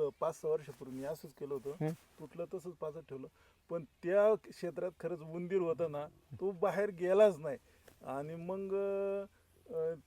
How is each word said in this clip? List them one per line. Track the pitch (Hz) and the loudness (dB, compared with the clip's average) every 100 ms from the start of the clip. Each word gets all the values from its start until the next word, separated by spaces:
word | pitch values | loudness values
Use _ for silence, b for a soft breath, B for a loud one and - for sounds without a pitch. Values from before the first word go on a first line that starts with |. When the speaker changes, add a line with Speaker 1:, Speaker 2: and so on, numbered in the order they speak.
| 143 - | -2 0
Speaker 1:
पाच | 160 156 | -4 -2
सहा | 156 | -2
वर्षापूर्वी | 156 147 131 131 131 | -2 -2 -14 -10 -6
मी | |
असंच | 139 160 156 - | -6 -8 -12 -12
केलं | 143 | -8
होतं, | 139 104 | -6 -6
Speaker 2:
हम्म. | - 156 170 - - | -2 -2 -2 -14 -18
Speaker 1:
तुटलं | 151 165 170 | -16 -10 -8
तसंच | 185 180 | -8 -10
पाचट | 156 156 160 - | -8 -8 -8 -12
ठेवलं, | 135 156 _ _ _ _ | -12 -12 _ _ _ _
पण | 165 135 _ | -6 -6 _
त्या | 175 202 214 208 | 2 6 6 4
क्षेत्रात | 170 - 170 147 180 - | -2 -8 -8 -4 -8 -6
खरंच | 170 165 | -6 -6
उंदीर | 156 170 175 196 | -6 -6 0 2
होता | 165 160 160 | 2 2 0
ना, | 147 151 - _ 120 | -2 -8 -12 _ -4
तो | 190 | -4
बाहेर | 175 196 180 208 | 2 2 4 0
गेलाच | 175 180 196 214 147 | 0 4 8 8 8
नाही. | 151 120 _ - - - 135 | -6 -8 _ -20 -20 -14 -6
आणि | 135 151 165 | -6 -6 -8
मग, | 175 196 196 196 196 196 196 196 196 _ _ _ - | -6 -6 -2 0 0 0 -2 -2 -6 _ _ _ -8
अ, | 160 160 165 | -2 -2 -2